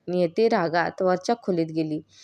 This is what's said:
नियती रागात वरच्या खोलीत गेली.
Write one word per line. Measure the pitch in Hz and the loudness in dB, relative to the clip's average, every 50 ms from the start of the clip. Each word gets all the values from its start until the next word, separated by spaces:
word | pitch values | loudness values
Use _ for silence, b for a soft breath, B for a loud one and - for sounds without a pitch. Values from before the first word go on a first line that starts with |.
| - - | -8 -4
नियती | 175 180 180 165 170 - 226 226 | -2 0 0 0 2 2 2 2
रागात | 233 208 170 165 160 175 165 170 - - | 2 2 0 0 0 0 0 0 -2 0
वरच्या | 190 185 185 180 - - 240 233 | 0 2 0 0 0 -2 -2 -2
खोलीत | - - 185 165 165 | -2 -2 0 0 0
गेली. | 160 160 160 156 156 151 156 - _ b b | -2 -2 -4 -4 -2 -4 -6 -8 _ b b